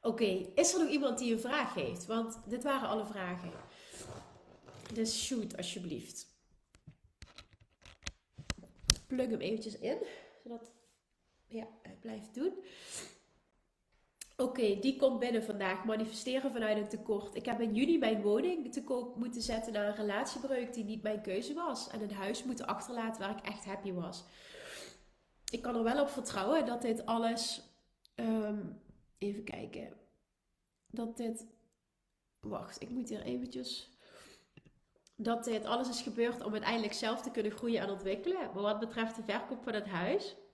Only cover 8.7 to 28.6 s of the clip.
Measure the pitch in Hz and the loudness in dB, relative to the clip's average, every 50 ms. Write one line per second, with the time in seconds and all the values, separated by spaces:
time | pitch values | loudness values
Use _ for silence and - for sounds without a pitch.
8.7 | - - - - - - - - 262 254 254 233 220 - - 180 220 220 220 226 | -20 -16 4 4 4 4 4 -4 0 0 2 2 2 0 2 0 0 0 -2 -6
9.7 | 196 - 170 220 302 440 440 - - - - - - - - 240 233 226 - - | -8 -4 0 0 0 0 -2 -6 -8 -14 -16 -20 -20 -20 -14 -12 -12 -12 -12 -16
10.7 | - _ _ _ _ _ _ _ _ _ _ _ _ _ _ _ - 226 220 - | -20 _ _ _ _ _ _ _ _ _ _ _ _ _ _ _ -8 -8 -8 -8
11.7 | - - - 202 185 - - 226 220 214 208 - - 240 285 381 370 - - - | -14 -18 -18 -18 -18 -12 -10 -8 -8 -8 -10 -10 -4 0 0 0 0 -2 -10 -14
12.7 | - - - - - - - - - - _ _ _ _ _ _ _ _ _ _ | -16 -16 -14 -10 -8 -8 -8 -10 -14 -20 _ _ _ _ _ _ _ _ _ _
13.7 | _ _ _ _ _ _ _ _ _ _ - - - - 254 247 - 262 233 208 | _ _ _ _ _ _ _ _ _ _ -18 -18 -2 0 2 2 4 4 4 6
14.7 | 196 196 - 269 262 - 277 262 240 226 240 247 233 220 214 - 208 202 196 185 | 6 6 4 2 4 6 6 6 6 4 2 2 2 2 2 0 -2 0 2 0
15.7 | 185 190 - 226 220 214 226 220 - - - 254 254 262 262 277 226 240 226 214 | 0 0 0 0 2 2 0 -2 -2 -4 -2 0 0 2 2 2 0 2 2 4
16.7 | 214 208 208 208 - 220 - - 214 202 - - - - - 247 233 - 233 220 | 4 2 2 0 -4 -6 0 0 0 0 0 -4 -8 -6 -2 -2 0 2 2 4
17.7 | 214 220 269 330 330 294 254 220 220 208 202 208 208 233 277 359 359 330 277 240 | 6 4 6 8 8 8 8 6 4 6 6 6 6 6 6 4 2 2 -2 -2
18.7 | - 285 - - 269 247 240 247 - - 240 247 240 240 226 240 233 220 226 233 | -4 -6 -2 0 0 0 0 -4 -4 -4 -4 -2 -2 -2 -2 0 0 0 0 0
19.7 | 220 208 208 208 208 214 214 208 196 214 262 269 - 269 233 269 269 247 247 233 | 0 2 2 2 2 2 0 2 2 2 2 0 -2 -4 -2 0 0 0 0 -2
20.7 | - 233 214 202 220 220 208 214 214 208 214 208 185 202 233 - 294 320 339 330 | -2 -4 -4 -4 -4 -2 0 0 0 0 0 0 0 0 0 0 -2 -2 0 -2
21.7 | 254 226 - - - 220 214 202 202 196 196 202 226 - - 254 247 226 - - | -2 -2 -6 -6 -4 -4 -4 -4 -2 -2 -2 -2 -2 -2 -2 -4 -4 -2 -2 -2
22.7 | - 247 - - 247 233 226 226 226 220 196 196 214 220 - 220 202 - - 202 | -2 -2 -2 -4 -2 -2 -2 -2 -2 -2 -2 -2 -4 -4 -4 -6 -6 -6 -6 -8
23.7 | 196 196 196 196 180 180 165 170 180 - - - - - - - - - - - | -8 -4 -4 -2 -2 -2 -2 -4 -6 -8 -12 -16 -20 -20 -20 -18 -16 -14 -14 -12
24.7 | - - - - - - - - _ _ _ _ _ _ - - - 233 247 247 | -12 -12 -12 -14 -16 -18 -20 -20 _ _ _ _ _ _ -10 -6 -6 -4 -4 -2
25.7 | 233 233 226 226 247 294 285 277 - 262 - - - 208 190 208 302 330 269 233 | 0 2 2 4 4 4 4 2 2 -4 -4 -2 -2 0 2 4 4 4 4 2
26.7 | 240 233 - 240 226 233 - - 233 233 226 226 233 226 - - - - - - | 0 0 0 0 0 0 2 0 2 4 4 2 2 2 -2 -2 -4 -6 -10 -16
27.7 | _ _ _ _ _ _ _ - _ - 233 226 220 220 214 208 208 208 | _ _ _ _ _ _ _ -18 _ -2 0 2 2 2 2 2 0 -2